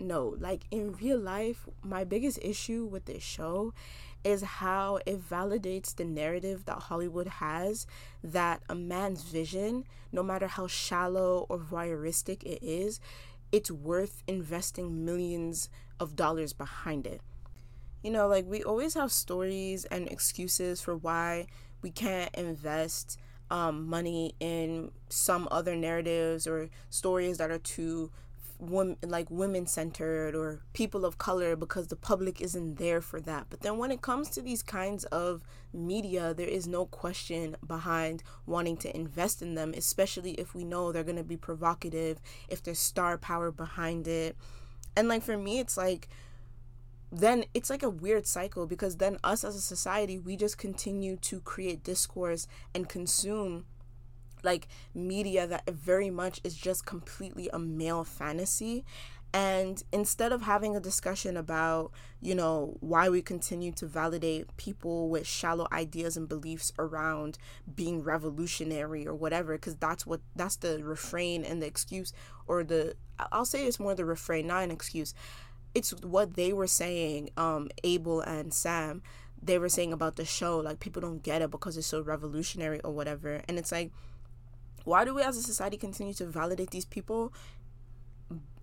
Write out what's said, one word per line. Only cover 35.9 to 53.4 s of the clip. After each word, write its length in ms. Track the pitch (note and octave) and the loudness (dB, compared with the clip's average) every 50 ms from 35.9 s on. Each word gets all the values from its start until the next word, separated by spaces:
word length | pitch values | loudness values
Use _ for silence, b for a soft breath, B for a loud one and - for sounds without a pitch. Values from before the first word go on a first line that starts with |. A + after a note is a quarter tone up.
| F#3+ A3 G3+ G3 F3+ F3+ E3+ E3 E3 | 0 0 0 0 0 0 2 0 0
there 140 | E3+ F3 - | 0 0 0
is 180 | - F#3+ E3+ | 0 0 0
no 200 | E3+ F3 F3 F3+ | 0 0 0 0
question 720 | - - - - F3 F#3 - - - E3+ E3 E3 D#3+ D#3 - - | 0 -2 -6 -4 -4 -4 -4 -4 -4 -2 -2 -2 -4 -6 -8 -6
behind 560 | D3+ E3 D#3+ D#3+ F3+ E3 E3 D#3+ D#3+ E3 D#3+ - B B B B | -6 -4 -2 0 2 2 2 2 0 -2 -4 -8 B B B B
wanting 300 | - E3 F3 E3+ E3+ E3 D#3+ | 0 0 2 2 2 0 0
to 160 | - - - | -2 -4 -4
invest 480 | D#3+ D#3+ D#3 C#3 E3+ F3 G#3 - - | -4 -4 -4 0 0 2 2 0 0
in 120 | E3+ E3+ E3 | -2 -4 -2
them, 180 | D#3+ D#3 D#3+ D#3+ | 0 0 -2 -2
especially 560 | - - - - - F#3+ G3 - F#3 F3+ F#3 | 0 0 2 4 4 4 4 2 -4 -4 -4
if 220 | D#3+ - F3 - - | -4 -4 -4 -6 -4
we 100 | F3+ F3 | -6 -4
know 280 | E3+ F3 F3 F3+ F3 | -2 0 0 2 2
they're 120 | E3 E3 D#3+ | 2 0 0
gonna 200 | E3 E3+ E3+ E3 | 0 0 -2 -2
be 120 | E3 E3+ | -4 -4
provocative, 840 | D#3+ - - E3 D#3 E3+ E3+ E3+ - - E3+ D#3+ D#3+ E3 D#3+ D#3+ - B B B B B B | -6 -4 -6 -2 2 2 2 2 2 -2 -4 -2 0 0 0 0 -2 B B B B B B
if 140 | F#3 - | -6 -4
there's 180 | - F3 E3+ - | -4 -2 0 2
star 360 | - - - G3 F3+ F3 E3+ E3+ | 2 2 4 4 4 4 4 2
power 320 | - - F3 E3+ E3+ E3+ | 0 0 0 2 2 0
behind 580 | D#3 - D#3+ D#3+ - F3 E3+ E3 E3+ E3 D#3 E3 | -2 -2 -6 -6 -4 -2 0 0 0 0 0 0
it. 280 | E3 E3 D#3+ E3 - B B B B B B B B B B B - | 2 2 2 0 -2 B B B B B B B B B B B 6
And, 120 | G#3 A3+ A#3 | 6 6 6
like, 140 | A3+ A3+ | 6 4
for 140 | A3+ - A3 | 2 0 0
me, 240 | G#3 G3 G3+ A3 C4 | 0 0 0 2 0
it's 160 | B3 - - | 2 2 2
like, 320 | F#3+ F#3 F#3 F#3 - - B B B B B B B B B B B B - - - - - - - - - | 2 4 4 2 2 -2 B B B B B B B B B B B B -14 -14 -14 -16 -16 -16 -14 -12 -6
then 340 | E3+ E3 G3 A3+ B3 A#3+ A3 - - | 2 6 8 8 8 6 4 2 0
it's 160 | A#3+ - - | 0 0 0
like 120 | C4+ C#4 | -2 2
a 60 | C#4 A#3+ | 0 0
weird 380 | F#3 D#3 E3 G3 A3 G#3 G#3 | 0 0 2 4 4 4 4
cycle 400 | - - F3 F#3 G3+ - F#3 E3+ | 2 0 -2 -2 -4 -2 -4 -2
because 300 | D#3+ F3+ - G#3 F#3+ F3 E3+ | -2 -2 0 0 0 2 4
then 200 | F#3+ G3+ G3 - - | 4 4 4 2 2
us 200 | - G#3 A#3 - | 2 2 2 0
as 120 | G#3 G3+ | -2 -2
a 40 | G3 | -2
society, 580 | - - F3+ - - F#3 F#3+ G#3+ G#3 F#3+ F#3+ F#3 | -2 -2 -2 -2 0 2 2 2 2 0 -2 -4
we 180 | E3+ F3+ G3 | -4 -4 0
just 220 | F#3 G#3 G#3 - - | 2 2 2 0 0
continue 580 | - G3 F#3+ - - G3+ G3 G3 G3 F#3+ F#3 | -4 -4 -4 -2 -2 -2 0 0 0 -2 -2
to 240 | F#3 - - G3+ F3+ | -2 -2 -4 -4 -4
create 420 | - - - - F#3+ F3+ E3+ - | -6 -6 -6 -4 -2 -2 -4 -4
discourse 640 | - - F#3 - - - - F#3+ F3+ E3+ E3+ E3+ - B B B B B B | -2 -2 2 2 2 0 0 -2 0 0 0 -2 -4 B B B B B B
and 140 | F3+ F3+ E3+ | -4 -4 -2
consume, 760 | - F#3 F3 E3+ - - - G3 G#3+ G#3+ | -4 -4 0 2 2 2 2 2 0 0